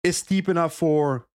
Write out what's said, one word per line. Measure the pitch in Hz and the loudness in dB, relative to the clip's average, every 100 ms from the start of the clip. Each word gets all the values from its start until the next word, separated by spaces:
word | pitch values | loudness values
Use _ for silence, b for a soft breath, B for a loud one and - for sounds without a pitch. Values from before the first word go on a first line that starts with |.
is | 175 170 | -4 -2
steep | - 190 190 | -2 -2 0
enough | 170 165 | 0 0
for | - 165 151 147 127 - | 0 0 2 2 -2 -6